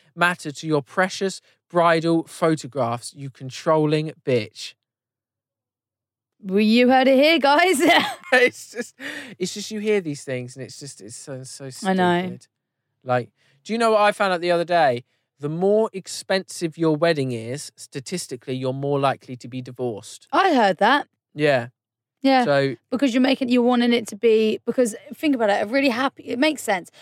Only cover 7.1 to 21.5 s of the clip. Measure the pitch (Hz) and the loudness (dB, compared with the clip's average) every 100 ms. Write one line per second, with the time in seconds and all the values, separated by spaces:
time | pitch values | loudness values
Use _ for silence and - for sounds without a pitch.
7.1 | 262 302 330 277 294 370 277 330 320 - | 6 4 4 4 4 4 4 4 4 2
8.1 | - - 247 247 - - 214 - _ 277 | -8 0 2 2 0 -16 -12 -14 _ -14
9.1 | 294 262 - 180 208 - 214 214 208 165 | -14 -14 -8 -8 -8 -10 -6 0 0 -2
10.1 | 143 - 127 123 135 107 - 143 - 104 | -10 -8 -8 -8 -12 -16 -14 -18 -16 -18
11.1 | - - 131 131 - 135 127 196 185 180 | -16 -14 -14 -14 -16 -14 -6 -2 2 2
12.1 | 175 185 120 _ _ _ _ _ _ 127 | 0 -4 -12 _ _ _ _ _ _ -2
13.1 | 123 117 _ _ _ - 226 226 214 208 | -2 -2 _ _ _ -6 0 2 4 2
14.1 | 208 202 175 175 170 170 175 147 120 - | 2 0 0 0 0 2 2 2 0 -6
15.1 | _ _ - 147 165 190 214 220 190 - | _ _ -10 -6 0 2 2 0 -4 -12
16.1 | - - 190 - - 170 165 160 151 170 | -14 -4 -4 -4 -8 -8 -2 0 2 2
17.1 | 151 131 117 117 143 - _ - 143 - | 0 -2 -6 -8 -10 -12 _ -14 -14 -10
18.1 | 180 - 131 - 131 131 135 143 143 139 | -10 -10 -12 -8 -6 -4 -4 -2 0 0
19.1 | - - 127 120 127 127 127 123 101 - | -2 -10 -16 -12 -12 -12 -6 -6 -6 -14
20.1 | - - 311 381 269 202 175 208 285 - | -20 -4 0 2 4 2 2 2 2 -2
21.1 | _ _ 147 147 | _ _ -2 2